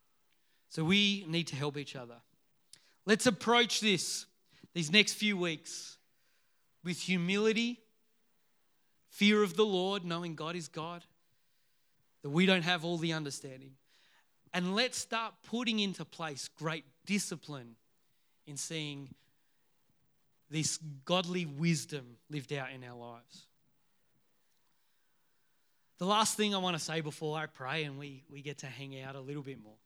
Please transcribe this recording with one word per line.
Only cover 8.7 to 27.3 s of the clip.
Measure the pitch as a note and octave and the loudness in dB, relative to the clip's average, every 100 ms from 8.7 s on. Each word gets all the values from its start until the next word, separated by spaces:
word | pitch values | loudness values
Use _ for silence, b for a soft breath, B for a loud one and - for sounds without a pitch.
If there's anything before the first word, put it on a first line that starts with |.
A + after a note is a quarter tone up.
| _ _ _ _ | _ _ _ _
fear | - G3+ G#3+ | 4 6 8
of | G#3 E3+ | 6 4
the | G#3+ | 2
Lord, | F#3 F#3 G3+ F3 | 4 0 -2 -4
knowing | E3+ F3 D#3 | -4 -4 -6
God | D#3+ F3 | -6 -8
is | D#3 | -8
God, | - D#3+ F3 - _ _ _ _ _ _ _ _ _ _ _ | -8 -8 -10 -16 _ _ _ _ _ _ _ _ _ _ _
that | C#3+ | -2
we | D3+ F#3 | 4 6
don't | F#3 | 6
have | E3 F3+ E3 | 4 0 0
all | F3 | 0
the | E3 D#3+ | 0 -2
understanding. | D3 C3 C#3+ C3 C3+ C3+ b b b b b _ _ | -4 -8 -10 -14 -18 -20 b b b b b _ _
And | F3+ F3+ G3 | -2 0 0
let's | B3 - | 0 -2
start | - A3+ A3+ - - | -4 -4 -4 -10 -6
putting | A3+ B3 A3 | -2 0 0
into | G3+ F3 D#3+ | 0 -2 -10
place | - D#3+ C3+ - - | -8 -8 -8 -10 -8
great | D3+ D#3+ - _ - | -6 -6 -8 _ -2
discipline | G3+ - D#3+ - C#3+ A#2 A2+ _ _ _ _ _ _ - | -2 0 -6 -10 -12 -12 -18 _ _ _ _ _ _ -14
in | C#3+ | -10
seeing | - D#3+ D3+ C#3 C3+ - _ _ _ _ _ _ _ _ _ _ _ _ _ | -6 -6 -6 -8 -12 -18 _ _ _ _ _ _ _ _ _ _ _ _ _
this | D3+ D3+ - D#3 C#3 - | -2 -2 -2 -8 -12 0
godly | F3+ F3 F3+ E3 | 0 2 -2 -4
wisdom | C#3 E3 D#3+ B2 D3 B2 A#2 - | 0 4 4 0 -8 -10 -18 -10
lived | D3 B2+ | -10 -6
out | C#3+ C3 | -6 -6
in | C3 | -10
our | B2 A#2+ | -12 -12
lives. | A#2+ A#2 A#2+ - - _ _ _ _ _ _ _ _ _ _ _ _ _ _ _ _ _ _ _ _ _ _ _ _ _ | -14 -14 -18 -20 -20 _ _ _ _ _ _ _ _ _ _ _ _ _ _ _ _ _ _ _ _ _ _ _ _ _
The | F3+ | 2
last | G#3 G#3+ - | 4 4 2
thing | G#3 G3+ | 2 2
I | |
wanna | F#3 E3 | 0 -2
say | - D#3+ | -2 -4
before | D3+ C#3+ D#3 | -4 -4 -4